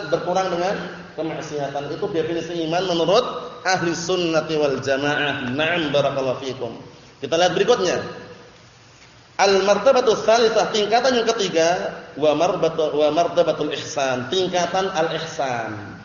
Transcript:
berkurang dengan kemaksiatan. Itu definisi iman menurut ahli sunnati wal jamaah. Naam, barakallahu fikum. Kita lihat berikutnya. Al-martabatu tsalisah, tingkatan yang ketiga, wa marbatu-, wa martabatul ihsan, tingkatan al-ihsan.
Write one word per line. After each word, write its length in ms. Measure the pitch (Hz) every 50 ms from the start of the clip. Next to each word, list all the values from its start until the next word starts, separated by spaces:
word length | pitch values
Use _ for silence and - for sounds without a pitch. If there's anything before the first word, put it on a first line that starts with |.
| 165 151
berkurang 400 | 170 160 160 175 180 190 190 180
dengan 240 | 175 170 175 190 208 - 175 180 - - - - -
kemaksiatan. 800 | 156 156 160 - - - - 147 147 139 120 - 143 147 143 165
Itu 160 | 165 202 -
definisi 560 | 160 160 156 165 170 165 160 165 175 170 160
iman 180 | 156 165 180 190 185
menurut 360 | 170 165 160 165 196 247 247 - - - - - - -
ahli 320 | - 180 190 147 165 170 160
sunnati 640 | - - 180 185 180 175 165 160 156 - 160 160
wal 240 | 151 147 139 131 123
jamaah. 720 | 117 135 135 135 143 147 147 135 147 143 135 139 131 120 127
Naam, 400 | 147 156 160 175 175 156 139 143
barakallahu 480 | 143 143 135 135 135 131 131 123 123
fikum. 320 | 139 131 120 123 123 113 120 131 - - - - - - - -
Kita 160 | 139 127 165
lihat 160 | 165 180 175 165
berikutnya. 480 | 190 208 233 240 190 190 165 131 107 101 - - - - - - - - - - - - - - - - - - - - - - - - - -
Al-martabatu 800 | - 190 202 196 190 190 208 202 202 - 269 254 254 247 226 196
tsalisah, 560 | - - 214 226 240 233 220 - 208 175 175 -
tingkatan 480 | 214 208 202 220 240 247 262 254 233
yang 60 | 220 226 220
ketiga, 560 | 220 196 175 156 165 160 170 180 190 196 - - - - - -
wa 160 | 139 151 151 143
marbatu-, 560 | 151 170 190 185 165 160 160 160 160 156 147 135
wa 180 | 147 151 147 151
martabatul 560 | 170 170 160 - 175 160 156 143 147 147 147 139
ihsan, 560 | 131 - - - 143 135 131 127 127 120 - 185
tingkatan 560 | 190 185 175 180 180 175 170 190 185 190 180
al-ihsan. 1000 | 143 156 165 160 156 156 - - - - 139 131 120 117 113 110 107 101 101 101 98 -